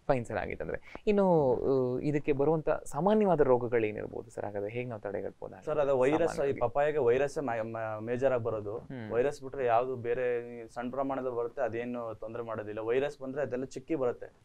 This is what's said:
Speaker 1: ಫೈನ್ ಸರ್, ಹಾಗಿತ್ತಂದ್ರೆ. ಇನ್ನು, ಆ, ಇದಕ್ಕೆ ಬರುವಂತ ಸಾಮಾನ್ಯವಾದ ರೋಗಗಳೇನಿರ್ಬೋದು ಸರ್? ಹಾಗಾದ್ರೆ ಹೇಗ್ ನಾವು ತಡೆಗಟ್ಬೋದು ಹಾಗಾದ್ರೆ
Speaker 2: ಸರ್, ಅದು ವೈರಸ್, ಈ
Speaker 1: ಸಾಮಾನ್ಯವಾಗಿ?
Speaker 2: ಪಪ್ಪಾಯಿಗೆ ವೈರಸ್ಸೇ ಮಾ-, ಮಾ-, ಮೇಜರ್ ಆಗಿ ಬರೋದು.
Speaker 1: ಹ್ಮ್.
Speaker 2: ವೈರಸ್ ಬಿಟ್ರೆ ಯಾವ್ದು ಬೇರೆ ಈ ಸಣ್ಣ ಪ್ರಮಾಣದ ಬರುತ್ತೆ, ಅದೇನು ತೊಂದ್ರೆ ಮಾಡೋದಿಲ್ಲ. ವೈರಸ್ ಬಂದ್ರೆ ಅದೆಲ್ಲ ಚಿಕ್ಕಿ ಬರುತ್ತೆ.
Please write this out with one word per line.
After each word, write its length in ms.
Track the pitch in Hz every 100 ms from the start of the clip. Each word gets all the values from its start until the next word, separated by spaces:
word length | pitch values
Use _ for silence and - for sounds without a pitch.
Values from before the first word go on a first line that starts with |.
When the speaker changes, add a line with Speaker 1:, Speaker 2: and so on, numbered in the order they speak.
| -
Speaker 1:
ಫೈನ್ 180 | 131
ಸರ್, 140 | 113 104
ಹಾಗಿತ್ತಂದ್ರೆ. 640 | 95 - 80 - - - -
ಇನ್ನು, 480 | 202 190 165 135
ಆ, 460 | 120 - 135 127 127
ಇದಕ್ಕೆ 320 | 147 143 151
ಬರುವಂತ 380 | 135 143 160 156
ಸಾಮಾನ್ಯವಾದ 680 | - - 139 190 220 202 156
ರೋಗಗಳೇನಿರ್ಬೋದು 920 | 131 123 120 117 107 107 101 - 113
ಸರ್? 140 | -
ಹಾಗಾದ್ರೆ 260 | 104 104 101
ಹೇಗ್ 180 | 120 123
ನಾವು 120 | 110
ತಡೆಗಟ್ಬೋದು 540 | 101 98 98 - 107
ಹಾಗಾದ್ರೆ 200 | 98 151
Speaker 2:
ಸರ್, 60 | 151
ಅದು 180 | 139 135
ವೈರಸ್, 220 | 131 156
ಈ 60 | 165
Speaker 1:
ಸಾಮಾನ್ಯವಾಗಿ? 340 | 165 143 127
Speaker 2:
ಪಪ್ಪಾಯಿಗೆ 380 | 120 143 147 151
ವೈರಸ್ಸೇ 420 | 156 151 143 156
ಮಾ-, 320 | 135 117 113
ಮಾ-, 320 | 113 110 107
ಮೇಜರ್ 280 | 110 123 135
ಆಗಿ 120 | 127
ಬರೋದು. 340 | 113 110 101 117
Speaker 1:
ಹ್ಮ್. 340 | - 131 107
Speaker 2:
ವೈರಸ್ 300 | 113 139 143
ಬಿಟ್ರೆ 240 | 135 139 123
ಯಾವ್ದು 300 | 113 127 123
ಬೇರೆ 600 | 117 123 123 120 120 120
ಈ 120 | 113
ಸಣ್ಣ 220 | 123 123
ಪ್ರಮಾಣದ 360 | 127 135 135 127
ಬರುತ್ತೆ, 360 | 120 120 139
ಅದೇನು 520 | 120 117 123 123 113
ತೊಂದ್ರೆ 280 | 107 110 117
ಮಾಡೋದಿಲ್ಲ. 380 | 113 110 104 104
ವೈರಸ್ 380 | 110 131 143 -
ಬಂದ್ರೆ 240 | 131 139
ಅದೆಲ್ಲ 220 | 127 123
ಚಿಕ್ಕಿ 300 | 135 135 -
ಬರುತ್ತೆ. 320 | 160 123 117 - _